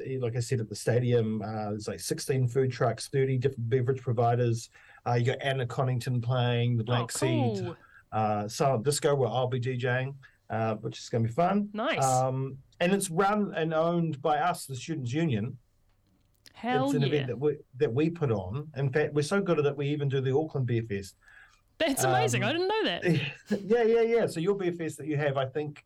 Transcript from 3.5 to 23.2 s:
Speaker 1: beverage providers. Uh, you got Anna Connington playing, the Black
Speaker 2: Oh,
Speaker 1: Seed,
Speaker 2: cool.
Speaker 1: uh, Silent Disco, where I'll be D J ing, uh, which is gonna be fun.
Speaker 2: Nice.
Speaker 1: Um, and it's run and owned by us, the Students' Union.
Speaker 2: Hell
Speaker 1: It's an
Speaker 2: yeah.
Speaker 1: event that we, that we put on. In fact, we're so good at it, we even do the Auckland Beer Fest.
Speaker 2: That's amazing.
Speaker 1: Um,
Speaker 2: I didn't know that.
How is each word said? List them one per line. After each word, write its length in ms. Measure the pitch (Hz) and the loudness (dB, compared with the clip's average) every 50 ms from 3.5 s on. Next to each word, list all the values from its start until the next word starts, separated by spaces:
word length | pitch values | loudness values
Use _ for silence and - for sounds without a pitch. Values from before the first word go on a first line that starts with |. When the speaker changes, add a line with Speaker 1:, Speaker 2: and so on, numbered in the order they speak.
| - - 117 113 | -2 -2 -2 0
Speaker 1:
beverage 320 | 135 131 120 127 135 - | 0 2 2 0 0 0
providers. 720 | - 127 113 120 117 117 120 120 123 120 113 113 - - - - - - - - - | -2 -2 2 2 4 4 4 4 2 2 0 0 -4 -10 -18 -20 -20 -20 -20 -6 -2
Uh, 80 | 120 120 | 0 2
you 120 | 120 117 | 2 2
got 120 | 131 - - | 2 0 0
Anna 240 | 127 139 131 135 123 | -2 -2 -2 -2 -2
Connington 560 | 123 - 151 131 127 131 120 - 139 123 120 | -2 -2 0 0 0 0 -2 -2 -2 -2 0
playing, 540 | 117 123 131 127 120 120 120 117 120 120 123 | 0 0 0 2 2 2 2 2 2 2 2
the 80 | 113 110 | 0 0
Black 180 | 120 123 123 | 0 0 0
Speaker 2:
Oh, 40 | 120 - | 0 -2
Speaker 1:
Seed, 560 | - - 135 131 - - 262 240 214 190 180 | -2 -2 0 2 2 2 2 2 0 -2 -4
Speaker 2:
cool. 120 | 175 160 - - - - - - _ | -6 -8 -10 -16 -20 -20 -20 -16 _
Speaker 1:
uh, 360 | - 110 110 107 107 104 104 110 | -2 0 0 0 0 -2 -2 -4
Silent 360 | - - 156 139 131 110 104 | -2 0 2 2 2 2 0
Disco, 300 | 143 143 - - 147 143 | 0 0 2 2 2 2
where 140 | 139 127 110 | 2 2 0
I'll 180 | 117 127 131 117 | 0 -2 -2 -2
be 100 | 131 123 | -2 -2
D 160 | 120 131 127 | -2 -4 -4
J 260 | 123 127 123 123 127 | -2 -2 0 0 0
ing, 120 | 127 139 139 - - - _ _ _ - | -2 -4 -8 -12 -18 -20 _ _ _ -6
uh, 240 | 110 110 113 113 110 | -4 -2 0 -2 -2
which 220 | 107 - 127 123 - | -4 -6 -8 -10 -10
is 100 | - - | -8 -4
gonna 160 | - 117 113 | 0 0 0
be 60 | 113 | 0
fun. 360 | 117 165 170 180 196 208 202 202 | 2 2 2 4 2 2 0 -2
Speaker 2:
Nice. 320 | - 208 233 311 269 160 131 | -4 -4 -2 -2 0 2 2
Speaker 1:
Um, 520 | 131 127 127 127 131 127 131 135 135 135 - - _ _ - | 4 4 4 2 2 0 -2 -4 -6 -8 -12 -16 _ _ -2
and 120 | 175 180 | 2 2
it's 180 | 196 196 185 175 | 2 2 0 0
run 420 | 160 170 196 196 214 208 202 - - | 0 2 2 4 2 2 0 -2 -2
and 160 | - 156 165 | -2 -2 0
owned 480 | 160 156 165 170 175 170 165 160 143 123 | 0 2 2 2 2 2 0 0 -2 -2
by 160 | - 160 151 147 | 0 0 2 2
us, 280 | 160 180 175 - - | 2 0 0 -2 -6
the 80 | - 135 | -10 -10
Students' 380 | 120 - - 160 151 127 117 | -10 -8 -6 -6 -6 -4 -4
Union. 440 | 127 156 170 156 120 101 104 - - - _ _ _ _ _ _ _ _ _ _ _ _ _ _ _ _ _ - | -2 0 0 0 0 0 -2 -6 -8 -12 _ _ _ _ _ _ _ _ _ _ _ _ _ _ _ _ _ -20
Speaker 2:
Hell 340 | - - - 240 254 247 262 | -16 -8 -4 0 0 2 2
Speaker 1:
It's 80 | 285 - | 2 2
an 80 | 147 | 2
Speaker 2:
yeah. 40 | 139 135 | 2 2
Speaker 1:
event 180 | 151 143 131 123 | 2 0 0 -2
that 100 | 120 120 | -4 -2
we, 180 | 143 151 135 - - _ - 120 | 0 0 0 -2 -8 _ -2 0
that 140 | 151 117 | 0 0
we 180 | 113 139 156 165 | 2 0 0 0
put 200 | 165 - 151 127 | 0 0 0 0
on. 360 | 110 98 92 92 110 143 151 - - | 0 0 -2 -4 -6 -8 -10 -8 -4
In 140 | 131 143 135 | -2 -2 0
fact, 240 | - 156 151 151 147 | 2 2 0 2 0
we're 80 | 151 | 0
so 180 | 147 - 196 202 | 0 2 0 0
good 180 | 190 175 165 151 | 2 2 2 2
at 60 | 143 | 2
it, 100 | 143 123 | 2 0
we 120 | - 143 143 | -2 -2 -2
even 200 | 147 147 147 139 | -2 -2 -2 0
do 120 | 131 139 | 0 0
the 160 | 131 135 131 | 0 2 2
Auckland 300 | 143 160 156 - 139 123 | 2 0 0 -2 -4 -2
Beer 160 | 117 120 113 | 0 0 -2
Fest. 320 | 113 113 101 98 92 - - _ _ - - - - - _ _ _ _ _ - | -2 -2 -4 -6 -6 -8 -14 _ _ -20 -20 -20 -20 -20 _ _ _ _ _ -2
Speaker 2:
That's 260 | 311 330 269 - - | 0 0 0 2 2
amazing. 400 | - 127 247 240 214 - 202 196 | 2 4 4 2 2 0 0 0
Speaker 1:
Um, 60 | 226 | 0
Speaker 2:
I 20 | |
didn't 160 | 311 339 370 370 | 0 0 0 0
know 160 | 427 440 381 | 0 0 0
that. 760 | 208 175 - - 175 160 127 | -2 -2 0 0 0 2 2